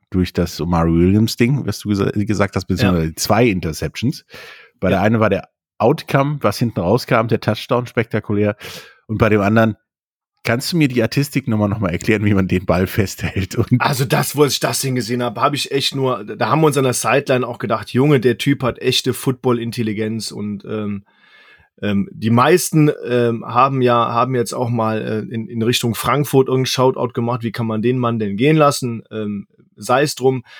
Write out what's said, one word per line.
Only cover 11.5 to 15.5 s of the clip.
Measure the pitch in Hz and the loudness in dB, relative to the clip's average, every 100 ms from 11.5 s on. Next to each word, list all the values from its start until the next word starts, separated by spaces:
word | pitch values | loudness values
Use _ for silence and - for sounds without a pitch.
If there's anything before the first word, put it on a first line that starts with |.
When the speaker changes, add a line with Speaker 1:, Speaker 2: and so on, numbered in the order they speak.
| 107 104 | 0 0
Speaker 1:
nochmal | 101 95 | 0 -2
erklären, | 87 - 107 104 | -2 0 0 2
wie | |
man | 98 92 | 2 2
den | 92 - | 2 4
Ball | 87 95 | 4 2
festhält? | - 98 - 90 98 95 | 0 -2 -4 -6 -4 -2
Und | - - 127 | -2 0 0
Speaker 2:
Also | 143 127 | 0 -2
das, | 131 143 135 135 | 0 -2 -2 2
wo | |
ich | 143 - | 2 2
das | 135 131 | -2 -2
Ding | 135 | -4
gesehen | 127 110 123 | -4 -4 -4
hab, | 120 110 | -4 -2
hab | 139 | -2